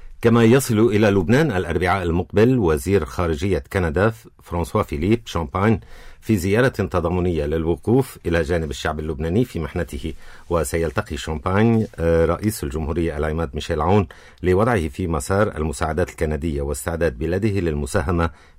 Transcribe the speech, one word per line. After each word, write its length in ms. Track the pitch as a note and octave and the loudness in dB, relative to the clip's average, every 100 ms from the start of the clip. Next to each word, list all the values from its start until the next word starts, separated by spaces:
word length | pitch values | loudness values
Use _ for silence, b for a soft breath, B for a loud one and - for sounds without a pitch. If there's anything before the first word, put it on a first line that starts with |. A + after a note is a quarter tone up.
| b b | b b
كما 220 | A#2 A#2 | 4 6
يصل 360 | A2+ C3 C3 G#2+ | 8 6 4 4
إلى 300 | A2+ G#2 G#2+ | 4 4 4
لبنان 420 | G2 E2+ B2+ D3+ | 4 4 4 4
الأربعاء 520 | F#2 E2 E2 F2 G2 | 0 -2 0 0 0
المقبل 540 | F2 E2 - G2 A#2 C3 | 0 -2 0 4 4 4
وزير 480 | F2 D#2 F2+ G2 D2+ | 2 0 2 0 0
خارجية 580 | - F2 D2+ G2 D#2+ - | -2 -2 0 0 -2 -2
كندا 400 | G2 F2 D#2+ G#2+ A2 - _ | -2 0 2 0 -2 -14 _
فرانسوا 400 | - F2 E2 G#2+ | -8 -6 -2 -2
فيليب 380 | - D2 F2 A#2 - | -2 -2 0 0 -2
شامباين 540 | - D2+ F#2 G#2 G2+ B B B B | -6 -4 0 2 0 B B B B
في 160 | - G#2+ | -2 0
زيارة 300 | F#2+ G#2 B2+ | 2 2 2
تضامنية 800 | - F#2+ F2+ E2 F2+ F2+ D#2+ D2 | 0 -2 -2 0 0 0 0 -2
للوقوف 720 | D#2+ D#2+ E2 - B2 B2 - E2+ | -2 -2 -2 0 0 0 -6 -2
إلى 160 | E2+ | -2
جانب 280 | D2+ F2 D#2 | 0 -2 -2
الشعب 300 | C2 E2 D2+ | -6 -6 -6
اللبناني 460 | D#2 C#2+ D#2+ F#2+ B2 | -6 -6 -2 0 -2
في 140 | E2+ | -4
محنته، 540 | D2+ F2+ E2 C#2+ D#2+ - B B - | -6 -6 -6 -8 -10 -10 B B -4
وسيلتقي 680 | E2+ D2+ E2+ D#2+ A2 - D2+ | -2 0 -2 -2 -4 -6 -8
شامباين، 680 | - D#2 F#2 G2 A2+ A2+ G#2+ - | -8 -6 -2 2 4 2 0 -2
آه، 300 | E2 E2 D#2+ | 2 2 2
رئيس 380 | E2 G#2 G#2+ | 0 -2 -4
الجمهورية 540 | C#2+ D2+ D2 E2 E2 D2 | -6 -4 -4 -2 -2 -2
العماد 320 | D#2 D#2+ D#2 | -4 -2 -4
ميشيل 280 | D2 - E2 | -6 -6 -2
عون 260 | D#2+ G#2 F#2 B B B | 2 2 0 B B B
لوضعه 440 | F2 F#2 A#2 A2+ D#2+ | 0 2 2 0 -2
في 200 | - F#2 | -4 -4
مسار 500 | D#2 - G2 G#2+ - | -2 0 0 0 0
المساعدات 520 | D#2 D#2 D#2 D#2 F2 | -4 -2 -4 -2 -2
الكندية 520 | - D#2 D2+ E2 C#2+ | -2 -4 -2 -4 -4
واستعداد 560 | C#2+ C#2+ - E2 E2 A#1+ | -4 -6 -6 -2 -2 -2
بلاده 420 | D#2+ F#2 G#2+ G2 | -4 -2 -2 -2
للمساهمة 720 | E2+ D2 C#2+ G2+ D2 F2 E2 b b | -2 -2 -2 -2 0 0 0 b b